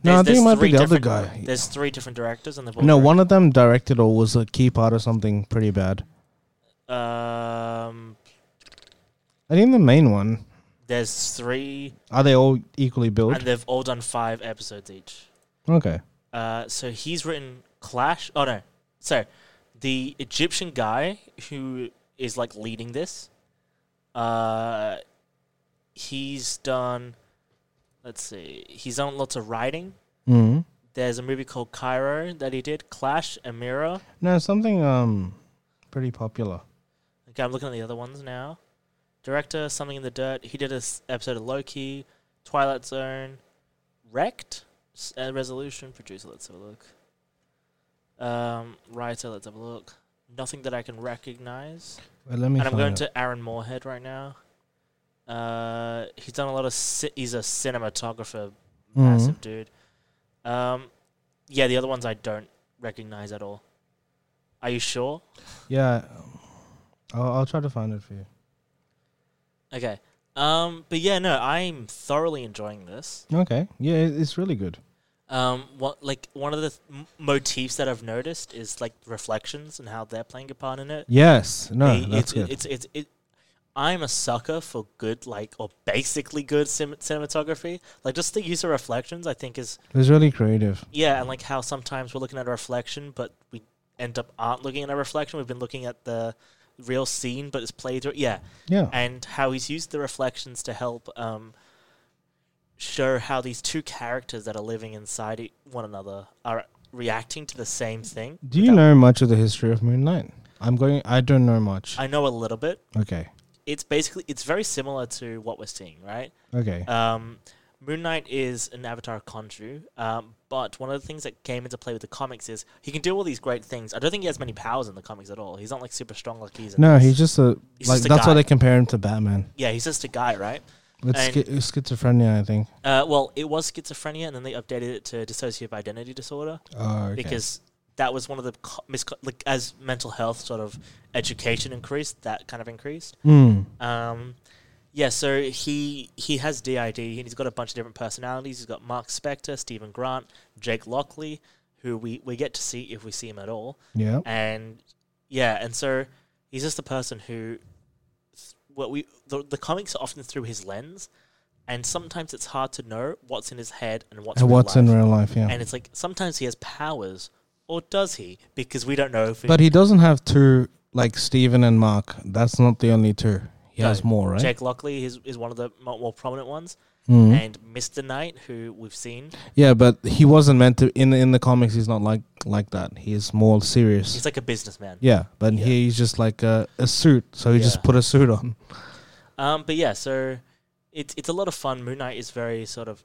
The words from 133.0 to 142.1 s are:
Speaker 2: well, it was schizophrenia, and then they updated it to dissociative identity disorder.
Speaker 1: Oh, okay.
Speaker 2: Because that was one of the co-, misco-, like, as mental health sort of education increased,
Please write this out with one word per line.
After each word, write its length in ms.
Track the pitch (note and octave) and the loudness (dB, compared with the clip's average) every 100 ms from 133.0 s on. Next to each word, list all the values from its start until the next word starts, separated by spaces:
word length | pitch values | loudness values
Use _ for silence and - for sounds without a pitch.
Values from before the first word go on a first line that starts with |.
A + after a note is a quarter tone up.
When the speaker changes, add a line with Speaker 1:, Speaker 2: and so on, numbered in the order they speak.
| D#3 | 4
Speaker 2:
well, 240 | C#3+ C3+ C#3 | 2 0 -4
it 140 | D3+ | -4
was 220 | D#3 D#3 | -4 -6
schizophrenia, 560 | - - D3 D#3 D#3 D#3+ | -10 -14 -14 -12 -10 -12
and 80 | C3 | -12
then 80 | |
they 100 | B2+ | -12
updated 300 | A#2 - B2 A#2+ A#2 | -12 -10 -8 -8 -10
it 100 | - | -10
to 200 | A#2 A2 | -10 -10
dissociative 480 | A2 B2+ A2 A#2 | -10 -10 -10 -12
identity 400 | G#2+ G#2 A2+ A#2+ | -12 -12 -14 -14
disorder. 460 | C3 A#2+ D3 D3+ D#3+ _ B2+ | -16 -14 -12 -12 -12 _ -8
Speaker 1:
Oh, 280 | A2 G#2+ G2+ | -4 -4 -4
okay. 100 | G#2+ | -6
Speaker 2:
Because 460 | A#2+ A#2 - - _ _ _ - | -6 -6 -6 -10 _ _ _ -4
that 180 | C3 | -4
was 160 | B2+ B2 | -4 -10
one 80 | C3+ | -10
of 60 | |
the 80 | B2 - | -12 -12
co-, 220 | - - - | -16 -18 -12
misco-, 300 | C3 - - | -10 -10 -12
like, 180 | C3 B2 C#3 | -14 -10 -4
as 260 | C3+ A#2+ - | -4 -4 -12
mental 300 | C3 B2 A#2+ | -10 -8 -8
health 280 | G#2 A#2 A#2 | -6 -6 -6
sort 180 | - A2+ | -8 -10
of 180 | G#2+ A#2 - - _ B2 | -10 -14 -20 -20 _ -6
education 580 | - A#2 A#2+ A#2 C3+ | -6 -6 -4 -4 -6
increased, 480 | B2 - C#3+ D3 | -12 -10 -8 -8